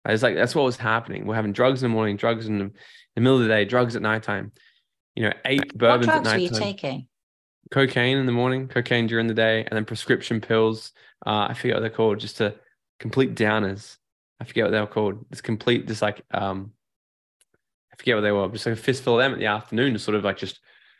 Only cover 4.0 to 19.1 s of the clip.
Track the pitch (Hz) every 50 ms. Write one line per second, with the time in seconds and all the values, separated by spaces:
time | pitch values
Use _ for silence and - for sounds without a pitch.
4 | - 107 110 110 - - 104 98 104 107 - _ _ _ _ _ _ _ _ _
5 | _ _ - - 113 107 - - - 131 139 143 - - - 107 120 117 123 120
6 | 120 120 - 311 - 110 107 - 180 175 117 107 208 202 196 - - 135 131 135
7 | 131 _ _ _ _ _ _ _ _ _ _ _ _ - - 139 135 123 - 123
8 | 120 127 135 139 131 127 120 120 123 127 131 131 131 127 - 127 123 - 123 117
9 | 117 110 113 113 113 113 110 113 113 113 110 110 110 - 113 110 107 - 113 -
10 | - - 123 120 - - 117 110 - - 113 110 113 110 110 110 - - _ _
11 | _ - _ - - 107 107 107 101 - - - - 123 - - 113 110 - -
12 | 113 110 101 107 110 110 - - 110 101 101 - _ _ _ _ _ _ _ -
13 | - 113 - 131 135 - - - 110 107 107 110 104 95 98 104 - - - _
14 | _ _ _ _ _ _ _ - 113 - - 117 110 104 107 107 104 104 - 110
15 | 107 101 95 110 - - - - - - 113 104 - 123 120 - - - 110 -
16 | 107 104 101 - - - - 101 101 98 95 95 98 110 - _ _ _ _ _
17 | _ _ _ _ _ _ _ _ _ _ _ _ _ _ _ _ _ _ _ -
18 | - 123 117 107 104 104 104 101 98 92 117 107 - 120 113 110 - 135 127 -
19 | - 123